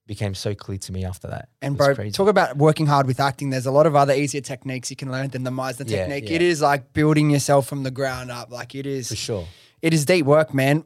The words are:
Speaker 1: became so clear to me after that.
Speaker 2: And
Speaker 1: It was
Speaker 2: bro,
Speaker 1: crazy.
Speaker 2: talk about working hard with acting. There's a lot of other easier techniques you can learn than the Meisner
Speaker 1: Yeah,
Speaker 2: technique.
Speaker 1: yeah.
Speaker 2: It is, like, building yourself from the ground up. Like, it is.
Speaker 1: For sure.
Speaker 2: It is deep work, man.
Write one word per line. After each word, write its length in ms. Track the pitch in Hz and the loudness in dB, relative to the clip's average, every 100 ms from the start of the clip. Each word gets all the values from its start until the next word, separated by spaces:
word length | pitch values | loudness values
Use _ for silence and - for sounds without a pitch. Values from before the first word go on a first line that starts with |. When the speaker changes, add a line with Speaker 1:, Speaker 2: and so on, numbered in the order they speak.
| - | -16
Speaker 1:
became 280 | 104 104 95 | -8 -6 -6
so 180 | 110 | -8
clear 240 | 101 - 98 | -8 -10 -12
to 140 | - | -10
me 120 | 92 | -8
after 220 | 92 92 - | -8 -10 -12
that. 200 | - - _ | -12 -14 _
Speaker 2:
And 140 | 131 | -6
Speaker 1:
It 40 | 143 | 2
was 80 | 139 | 2
Speaker 2:
bro, 60 | 135 | 2
Speaker 1:
crazy. 160 | 104 | -4
Speaker 2:
talk 160 | 101 196 | 0 2
about 280 | 185 147 139 | 4 2 4
working 300 | 156 151 151 | 4 4 2
hard 220 | 143 135 | 2 2
with 100 | 127 | 0
acting. 320 | 139 - 139 | -2 -2 -4
There's 160 | 131 127 | -4 2
a 60 | |
lot 140 | 139 156 | 4 6
of 100 | 143 | 4
other 180 | 143 | 4
easier 260 | 139 147 147 | 2 0 -4
techniques 480 | 135 131 131 127 - | -8 -10 -10 -10 -10
you 60 | 135 | -10
can 140 | 135 | -8
learn 200 | 131 135 | -6 -6
than 120 | 127 | -6
the 80 | 127 | -6
Meisner 380 | 131 131 123 120 | -4 -6 -6 -6
Speaker 1:
Yeah, 160 | 101 92 | -4 -4
Speaker 2:
technique. 220 | 143 110 | -6 -4
Speaker 1:
yeah. 60 | 165 | 0
Speaker 2:
It 60 | |
is, 180 | 175 156 | 2 4
like, 300 | 147 143 - | 2 2 0
building 360 | 156 151 151 151 | 0 4 4 4
yourself 360 | 143 135 143 131 | 2 4 2 2
from 160 | 143 | -4
the 80 | 131 | -6
ground 400 | 127 135 127 127 | -6 -6 -6 -10
up. 220 | 123 113 | -12 -12
Like, 240 | 120 117 135 | -14 -12 -10
it 100 | 139 | -8
is. 220 | 135 117 | -8 -6
Speaker 1:
For 80 | 110 | -8
sure. 300 | - 104 85 - _ _ 165 | -6 -6 -8 -16 _ _ 0
Speaker 2:
It 80 | |
is 100 | 160 | 2
deep 220 | 143 180 139 | 4 2 4
work, 260 | 151 156 | 4 4
man. 300 | 135 135 151 | 2 2 2